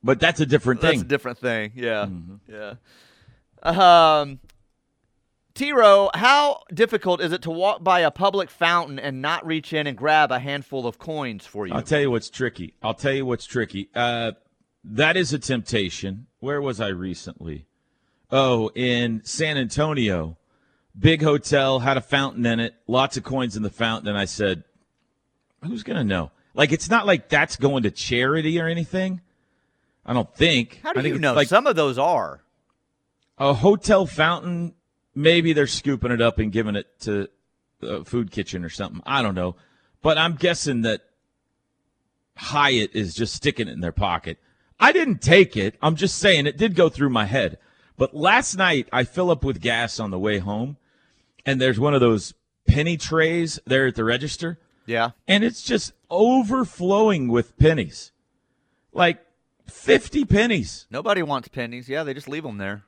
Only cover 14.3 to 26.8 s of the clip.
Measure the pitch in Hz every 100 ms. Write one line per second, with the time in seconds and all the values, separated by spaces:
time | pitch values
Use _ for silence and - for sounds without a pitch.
14.3 | - _ _ _ _ - 107 156 175 147
15.3 | 143 - 123 - 110 92 - 98 95 131
16.3 | _ 131 143 139 110 104 90 92 85 90
17.3 | - 82 73 - _ _ _ _ _ _
18.3 | 135 135 120 110 - 127 120 120 110 -
19.3 | - 156 147 117 - 156 147 110 87 80
20.3 | 80 _ _ _ _ _ - 156 160 151
21.3 | 143 - 143 135 131 123 135 - 139 139
22.3 | - 117 113 117 _ - 123 135 127 -
23.3 | 131 123 101 104 - 117 113 104 104 98
24.3 | - 101 90 - _ _ _ _ _ _
25.3 | _ _ _ 165 233 226 190 110 92 73
26.3 | _ _ - 143 156